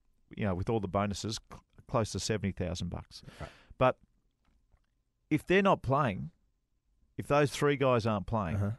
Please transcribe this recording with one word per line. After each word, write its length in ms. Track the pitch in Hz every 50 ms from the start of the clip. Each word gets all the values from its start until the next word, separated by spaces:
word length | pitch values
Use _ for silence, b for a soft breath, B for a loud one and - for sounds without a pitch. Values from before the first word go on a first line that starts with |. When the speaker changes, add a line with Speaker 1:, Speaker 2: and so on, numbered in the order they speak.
| _ _ _ _ _ _ -
Speaker 1:
you 80 | - 110
know, 100 | 98 90
with 140 | 87 92 -
all 100 | 113 113
the 80 | 98 92
bonuses, 500 | 90 101 104 104 98 - - 104 107 - - _
cl-, 120 | - - _ _ _ - - -
close 220 | - 120 107 -
to 80 | - 95
seventy 320 | - - 110 98 98 98
thousand 360 | 87 - 92 85 87 - 92 85
bucks. 320 | 85 85 - _ - - B B B B
Speaker 2:
Right. 100 | B B B B B B B -
Speaker 1:
But 180 | 131 127 - - _ _ _ _ _ _ _ _ _ _ _ _ _ _ _ _ _ _ _ _ _ _ _ _ _ _
if 160 | 151 143 -
they're 160 | - 175 196
not 200 | 196 196 160 -
playing, 480 | - 120 135 143 147 113 92 - 139 165 - _ _ _ _ _ _ _ _ _ _ _ _ _ _ _ _
if 100 | - -
those 240 | - 147 147 147 135
three 260 | - - 147 143 143
guys 300 | 123 135 131 123 117 104
aren't 200 | 113 107 98 90
playing, 300 | - 117 107 98 82 107
Speaker 2:
Uh-huh. 140 | 98 104 101 110